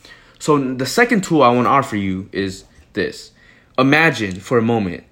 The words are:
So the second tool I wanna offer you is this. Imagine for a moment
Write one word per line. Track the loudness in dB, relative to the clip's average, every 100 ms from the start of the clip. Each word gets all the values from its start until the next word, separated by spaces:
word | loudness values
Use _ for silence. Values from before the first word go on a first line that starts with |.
| -20 -20 -20 -10
So | 0 0 0
the | -4 -2
second | 0 2 2
tool | 0 4
I | 4
wanna | 4 2
offer | 2 0 -4
you | -4 -4 -6
is | -6 -6 -8 -18 _ _
this. | -6 -6 -8 -20 _ _ _ _ 0
Imagine | 2 4 2 0 -6 -6
for | -2 0
a |
moment | 2 0 -2 -6 -8